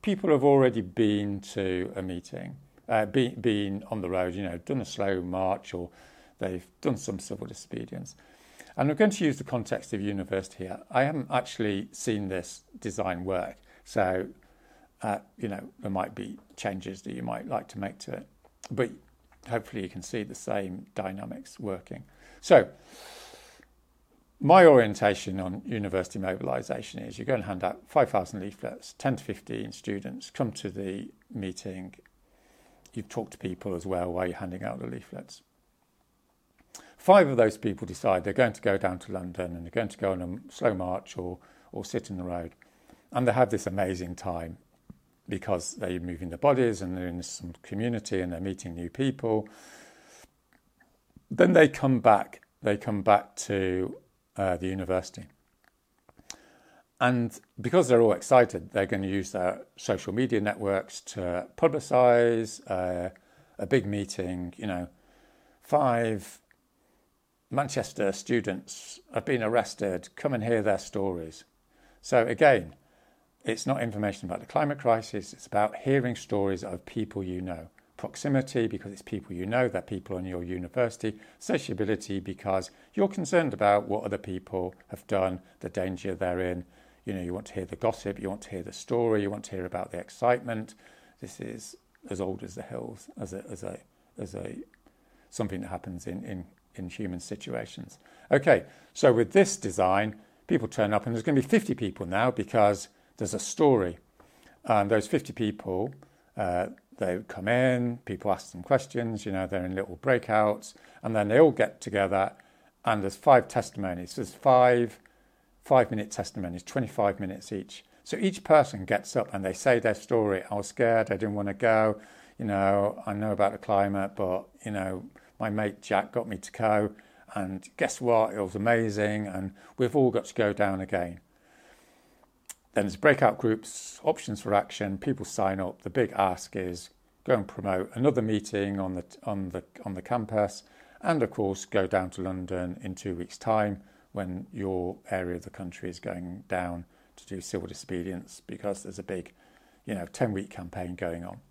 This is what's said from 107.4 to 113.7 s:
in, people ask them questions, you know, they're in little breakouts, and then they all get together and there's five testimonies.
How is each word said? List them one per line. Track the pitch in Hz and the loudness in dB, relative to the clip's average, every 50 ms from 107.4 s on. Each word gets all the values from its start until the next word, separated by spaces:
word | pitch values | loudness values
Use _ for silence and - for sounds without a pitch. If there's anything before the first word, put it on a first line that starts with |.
| 92 104 | -2 0
in, | 117 123 127 131 127 123 120 120 120 123 _ | 2 4 4 4 2 2 0 -2 -4 -6 _
people | - 101 90 - 104 | -8 -8 -4 0 0
ask | 95 - - - | 0 0 -2 -16
them | - 87 | -14 -16
questions, | 87 - 139 127 131 - - 120 120 113 113 104 - | 0 2 2 2 2 -2 -6 -4 -4 -4 -4 -6 -6
you | 107 | -4
know, | 95 95 95 | -2 -2 -2
they're | 92 98 95 90 | -2 -2 -4 -4
in | 90 92 | -4 -4
little | 95 98 98 87 80 | -4 -6 -6 -8 -6
breakouts, | - 139 127 120 - - 110 107 107 107 104 - - - - - - - - - | 0 2 2 2 2 2 4 4 4 4 2 0 -6 -18 -20 -20 -20 -20 -20 -8
and | - 110 113 | -6 -2 0
then | 107 104 101 | 2 2 4
they | 110 135 | 8 8
all | 160 156 | 8 8
get | 127 - 113 - - - | 8 4 0 0 0 -10
together | - 104 101 101 98 92 95 95 98 - - - - _ _ _ _ _ _ _ _ | -12 -4 0 2 2 2 2 2 0 0 -2 -12 -20 _ _ _ _ _ _ _ _
and | 120 110 104 | 0 0 2
there's | 95 98 - | 0 -4 -4
five | - - 151 135 123 - - | 0 6 8 8 8 8 4
testimonies. | - 123 107 - | -2 -4 -4 -4